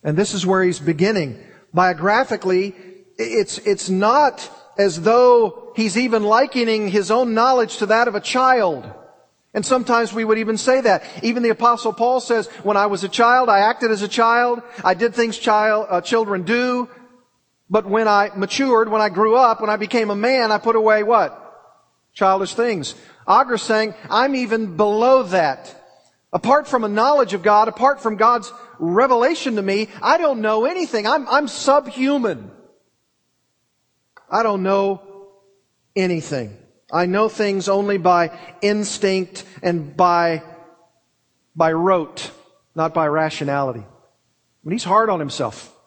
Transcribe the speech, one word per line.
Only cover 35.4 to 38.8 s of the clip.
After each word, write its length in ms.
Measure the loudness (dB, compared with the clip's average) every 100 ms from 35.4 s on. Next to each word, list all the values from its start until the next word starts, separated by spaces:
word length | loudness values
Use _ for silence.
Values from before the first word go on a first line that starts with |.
| _ _ _ _ _ -4
anything. 600 | -2 -2 -6 -8 -8 -14 _ _ _
I 140 | -2 0
know 240 | 0 -2
things 400 | -2 -4 -2 -2
only 280 | -2 0 0
by 400 | 2 2 2 -6 -20 -4
instinct 840 | -2 -2